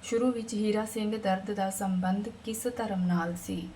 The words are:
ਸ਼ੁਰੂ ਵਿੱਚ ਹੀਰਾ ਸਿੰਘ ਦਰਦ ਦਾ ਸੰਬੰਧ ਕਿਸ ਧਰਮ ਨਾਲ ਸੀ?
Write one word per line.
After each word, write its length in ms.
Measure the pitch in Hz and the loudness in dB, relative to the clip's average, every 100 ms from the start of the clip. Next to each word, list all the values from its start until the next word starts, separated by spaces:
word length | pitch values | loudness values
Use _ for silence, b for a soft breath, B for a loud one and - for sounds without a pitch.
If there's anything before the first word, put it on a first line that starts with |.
ਸ਼ੁਰੂ 280 | - 226 254 | 0 2 2
ਵਿੱਚ 220 | 233 226 | 2 -2
ਹੀਰਾ 320 | 208 214 208 220 | 0 2 2 0
ਸਿੰਘ 320 | 226 214 214 | -2 -2 0
ਦਰਦ 360 | 202 190 190 | 2 0 0
ਦਾ 160 | 202 190 | -2 0
ਸੰਬੰਧ 600 | 190 196 185 185 196 208 | 0 0 2 2 2 0
ਕਿਸ 340 | - - 220 247 240 | -6 -8 -4 -4 -2
ਧਰਮ 260 | 220 190 | -2 2
ਨਾਲ 320 | 180 175 170 175 | 4 4 2 -4
ਸੀ? 320 | - 185 180 | -4 -4 -6